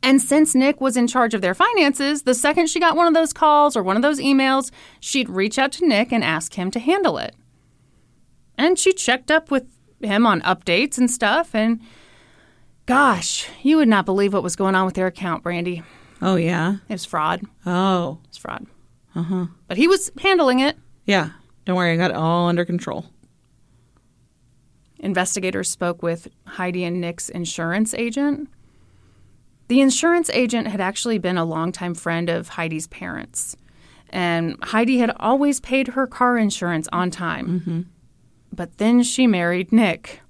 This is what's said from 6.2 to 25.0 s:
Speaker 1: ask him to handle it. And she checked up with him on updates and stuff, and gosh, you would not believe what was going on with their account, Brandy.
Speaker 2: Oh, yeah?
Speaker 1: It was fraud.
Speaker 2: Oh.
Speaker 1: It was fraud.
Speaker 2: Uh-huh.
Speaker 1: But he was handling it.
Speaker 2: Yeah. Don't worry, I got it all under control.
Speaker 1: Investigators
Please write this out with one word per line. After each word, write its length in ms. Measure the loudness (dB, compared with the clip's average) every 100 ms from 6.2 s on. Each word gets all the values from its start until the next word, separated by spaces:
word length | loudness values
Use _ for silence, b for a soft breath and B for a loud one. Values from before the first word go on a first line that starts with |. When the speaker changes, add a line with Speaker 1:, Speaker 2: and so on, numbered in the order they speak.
Speaker 1:
ask 340 | 0 -2 -4 -6
him 140 | -6
to 100 | -4
handle 360 | 0 2 2 -2
it. 160 | -8 -12 _ _ _ _ _ _ _ _ _ _ _ -2
And 200 | 0 2
she 140 | 2
checked 400 | 0 0 -2 2
up 180 | 0 2
with 160 | -2 -2 _ _ _
him 240 | -2 2 4
on 140 | 2
updates 560 | 0 -2 0 0 0 0
and 120 | 0
stuff, 460 | 0 0 0 -2 -2
and 240 | 0 -2 b b b b b b b b b b -2
gosh, 600 | 2 4 2 -2 -8 -10 -4
you 140 | 2 4
would 100 | 6
not 180 | 4 2
believe 280 | 2 2
what 100 | 0
was 140 | -2 -2
going 180 | 2 2
on 100 | 0
with 100 | 0
their 120 | -4
account, 360 | -4 -6 -6
Brandy. 380 | -6 -4 -6 -8 -12 b b b
Speaker 2:
Oh, 140 | 0 0
yeah? 380 | 0 0 -2 -4 _
Speaker 1:
It 40 | -10
was 100 | -6
fraud. 400 | -4 -2 -4 -6 _ -4
Speaker 2:
Oh. 540 | 0 0 0 -2 -8 _
Speaker 1:
It 20 |
was 60 | -18
fraud. 300 | -14 -14 -14 _ _ _ _ -6
Speaker 2:
Uh-huh. 300 | -4 -4 -4 -10 _
Speaker 1:
But 80 | 0
he 100 | 2
was 240 | 2 -2 -4
handling 400 | 2 4 4 2
it. 160 | 0 -2 _ -12 0
Speaker 2:
Yeah. 240 | 0 0 -8 _ _
Don't 140 | -4 0
worry, 140 | 0
I 40 | 2
got 160 | 0
it 60 | 0
all 300 | 0 2 2
under 160 | 0 0
control. 400 | -4 -4 -10 -12 _ _ _ _ _ _ _ _ _ _ _ _ _ _ _ _ _ _
Speaker 1:
Investigators 720 | _